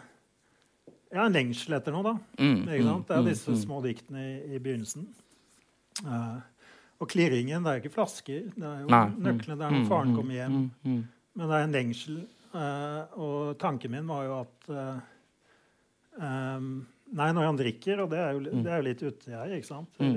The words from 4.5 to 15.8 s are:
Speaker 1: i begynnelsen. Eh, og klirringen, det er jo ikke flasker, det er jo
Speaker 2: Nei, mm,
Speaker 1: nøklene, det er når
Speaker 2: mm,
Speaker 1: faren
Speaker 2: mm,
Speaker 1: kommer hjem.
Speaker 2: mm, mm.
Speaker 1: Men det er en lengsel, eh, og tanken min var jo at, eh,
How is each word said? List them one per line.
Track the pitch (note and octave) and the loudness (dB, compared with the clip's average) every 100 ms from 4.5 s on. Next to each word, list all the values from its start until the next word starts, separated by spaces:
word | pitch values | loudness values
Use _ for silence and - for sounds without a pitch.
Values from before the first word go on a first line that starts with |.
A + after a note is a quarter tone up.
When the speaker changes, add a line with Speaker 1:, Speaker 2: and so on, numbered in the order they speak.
| C3+ | -6
Speaker 1:
i | |
begynnelsen. | C3 A#2+ G#2+ D3 F#3 - _ - _ - _ _ _ - D#3 | -4 -4 -4 -8 -12 -14 _ -20 _ -20 _ _ _ -10 -4
Eh, | A#2 A#2 B2 - _ - - - _ | -4 -4 -6 -12 _ -20 -20 -20 _
og | E3 | -2
klirringen, | F#3 E3+ B2+ B2 D#3+ | 4 4 4 2 0
det | E3 | 0
er | C3 | 0
jo | |
ikke | D3 - | -2 0
flasker, | G#3 - - C#3+ G#3 G#3 | 0 -2 -8 -8 -8 -8
det | |
er | D#3 C#3 | -8 -6
jo | C#3 | 4
Speaker 2:
Nei, | A#2+ G#2 | 6 6
mm, | A2 | 2
Speaker 1:
nøklene, | D3 A#2 A2 D3 | 0 0 -2 -4
det | D3+ | 2
er | |
når | C#3+ | 4
Speaker 2:
mm, | A2 | 4
Speaker 1:
faren | A2 C3 | 4 6
Speaker 2:
mm, | A2+ | 4
Speaker 1:
kommer | C3 | 2
hjem. | B2+ C3 | -2 0
Speaker 2:
mm, | C3+ B2+ B2 C3+ | 0 0 -2 -2
mm. | B2 A#2 - _ G#3+ | 0 -2 -10 _ -6
Speaker 1:
Men | D#3+ | 0
det | D#3 | 2
er | |
en | D3+ C#3+ | 4 2
lengsel, | A#2+ A2+ D3+ D#3 F3+ - - | 2 -2 -6 -10 -10 -16 -12
eh, | F3 C#3+ C#3+ D3 D3+ D#3 G#3+ | -6 -4 -4 -4 -6 -8 -6
og | D3+ C#3+ D3 D3 | -4 -2 -2 -2
tanken | F#3 C3 C3 | -2 -2 -4
min | B2+ D#3+ | -6 -4
var | C#3+ C3+ | -4 -4
jo | C3 | -4
at, | A#2+ _ - | -8 _ -10
eh, | C#3+ C3+ C3 - - _ _ _ _ _ _ | -6 -6 -8 -12 -20 _ _ _ _ _ _